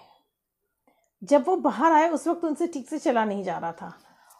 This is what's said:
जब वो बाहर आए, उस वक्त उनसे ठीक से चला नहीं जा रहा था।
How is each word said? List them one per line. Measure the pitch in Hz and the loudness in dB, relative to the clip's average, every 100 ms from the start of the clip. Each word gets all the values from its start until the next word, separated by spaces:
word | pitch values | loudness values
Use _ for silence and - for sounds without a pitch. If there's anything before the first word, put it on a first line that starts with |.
| _ _ _ _ _ _ _ _ _ _ _ _ | _ _ _ _ _ _ _ _ _ _ _ _
जब | 190 285 339 | 2 2 4
वो | 359 | 0
बाहर | 254 202 330 | 0 2 4
आए, | 302 330 | 4 4
उस | 302 320 | 0 -2
वक्त | 339 | -2
उनसे | 320 302 339 | -2 -2 -4
ठीक | 285 240 | -4 -8
से | 302 | -4
चला | 320 233 | 0 0
नहीं | 220 196 | 0 -2
जा | 185 160 | -6 -6
रहा | 165 | -8
था। | 165 165 - _ _ _ | -10 -16 -16 _ _ _